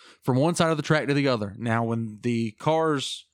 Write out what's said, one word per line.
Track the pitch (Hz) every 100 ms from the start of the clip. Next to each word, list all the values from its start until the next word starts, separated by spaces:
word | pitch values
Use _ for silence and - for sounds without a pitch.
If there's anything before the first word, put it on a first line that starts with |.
| - -
from | - 127
one | 156 175
side | 165
of | 151
the |
track | - 156 123
to |
the | 143 139
other. | 120 101 104
Now, | 117 117
when | 113 113 113 107
the | 123 117 113
cars | - 151 160 160 143 - - -